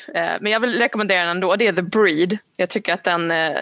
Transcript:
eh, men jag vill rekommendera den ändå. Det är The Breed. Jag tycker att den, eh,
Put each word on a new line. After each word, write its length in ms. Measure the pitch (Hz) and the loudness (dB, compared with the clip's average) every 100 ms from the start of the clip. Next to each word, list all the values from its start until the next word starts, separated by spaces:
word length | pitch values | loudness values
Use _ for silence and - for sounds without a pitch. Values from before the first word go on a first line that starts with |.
| - 170 | -8 -4
eh, 180 | 170 - | -2 -2
men 100 | 208 | 0
jag 80 | 220 | 0
vill 200 | 240 - | 0 0
rekommendera 400 | 233 214 208 185 | 0 0 0 0
den 100 | 175 | 0
ändå. 260 | 180 185 208 | 0 0 2
Det 120 | 226 | 2
är 60 | |
The 80 | 175 | 0
Breed. 560 | 175 220 196 156 180 214 _ - | 0 2 2 4 0 -2 _ -6
Jag 140 | 180 | -4
tycker 240 | - - | -2 -2
att 100 | 175 | -2
den, 280 | 185 170 165 | 0 0 0
eh, 260 | 165 160 71 | 0 0 -2